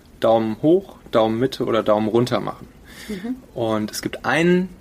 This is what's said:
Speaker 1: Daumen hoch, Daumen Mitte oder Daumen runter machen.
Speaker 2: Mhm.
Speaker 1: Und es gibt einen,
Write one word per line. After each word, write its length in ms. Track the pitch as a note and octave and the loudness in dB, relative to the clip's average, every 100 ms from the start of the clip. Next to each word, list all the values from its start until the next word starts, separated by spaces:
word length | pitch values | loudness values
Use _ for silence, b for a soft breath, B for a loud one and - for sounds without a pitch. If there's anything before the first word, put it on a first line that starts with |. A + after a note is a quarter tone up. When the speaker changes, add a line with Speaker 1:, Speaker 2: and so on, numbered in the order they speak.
| B - | B -2
Speaker 1:
Daumen 380 | A2+ A2+ A2 G#2+ | 2 2 2 0
hoch, 340 | D3+ F#3 - - - | 2 2 0 -14 -2
Daumen 260 | A#2 A2 A2+ | 0 2 0
Mitte 260 | C3+ - | -2 -2
oder 200 | A#2+ A2+ | -2 0
Daumen 240 | G#2 G#2+ G#2+ | 2 2 2
runter 320 | A#2 B2 A2 | 2 0 -2
machen. 260 | - - - - B B B | -6 -10 -16 -20 B B B
Speaker 2:
Mhm. 280 | G3 A3+ B3+ - | -8 -8 -8 -10
Speaker 1:
Und 380 | B2 A2+ G#2+ G#2+ | -6 -2 -2 -4
es 100 | - | -6
gibt 220 | - - | -8 -6
einen, 440 | G2 C#3+ E3+ F3+ F#3 - | -2 2 2 2 0 -10